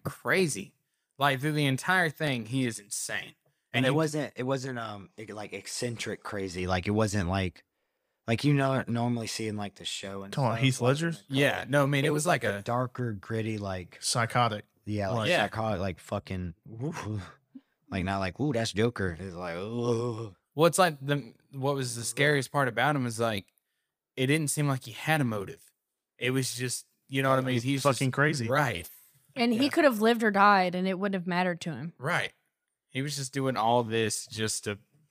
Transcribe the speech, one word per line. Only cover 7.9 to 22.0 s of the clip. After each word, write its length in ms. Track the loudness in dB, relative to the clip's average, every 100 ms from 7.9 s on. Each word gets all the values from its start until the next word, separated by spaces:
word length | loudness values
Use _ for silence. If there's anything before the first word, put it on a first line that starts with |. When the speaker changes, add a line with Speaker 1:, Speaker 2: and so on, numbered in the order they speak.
| _ _ _ -2
Speaker 2:
like, 160 | 0
you 100 | 4
know, 280 | 4 2 0 0
normally 380 | 0 0 -2 -4
see 180 | -6 -6
in, 100 | -6
like, 200 | -8 -10
the 80 |
show 380 | -10 -8 -8 -10
and 80 | -8
Speaker 3:
Come 120 | -2
on, 80 | 0
Speaker 2:
stuff, 100 | 4
Speaker 3:
Heath 160 | 2 4
Speaker 2:
like, 80 | 2
Speaker 3:
Ledger's? 340 | 2 -2 -6 -4
Speaker 1:
Yeah, 360 | 2 2 0 0
no, 140 | 2
I 20 | 2
mean, 180 | 2
it 40 | 2
Speaker 2:
it 20 |
Speaker 1:
was 100 | 0
Speaker 2:
was 40 | 0
Speaker 1:
like 180 | 0
Speaker 2:
like 100 | 0
a 40 | -2
Speaker 1:
a 40 |
Speaker 2:
darker, 500 | -2 -2 -2 -4 -4
gritty, 460 | -6 -4 -4 -2 -4
like, 400 | -4 -6 -10 -8
Speaker 3:
Psychotic. 640 | -2 0 2 2 2 0 -8 _
Speaker 2:
yeah, 240 | -6 -4 -2
like, 60 | 0
Speaker 3:
Like 100 | 2
Speaker 1:
Yeah. 140 | 2
Speaker 2:
psychotic, 360 | 2 0 -2 0
like, 200 | -2 -6
fucking, 540 | -6 -6 -4 -6 -6 -10 -16
woof. 400 | -8 -8 -6 -6 -8 -10 -18 _ -20 -20 _ _
Like, 140 | -4
not 160 | -2 0
like, 200 | -2 -2
"Ooh, 120 | -2
that's 180 | 0 -2
Joker." 440 | 0 0 0 -4 -4
It's 140 | -10 -8
like, 200 | -8 -6
"Ooh." 800 | -6 -2 0 0 -2 -6 -10 -14 _
Speaker 1:
Well, 120 | 2 4
it's 120 | 4
like 180 | 2 2
the, 320 | -2 -2 -2 -16 _
what 220 | -4 -2
was 200 | 0 -2
the 100 | -6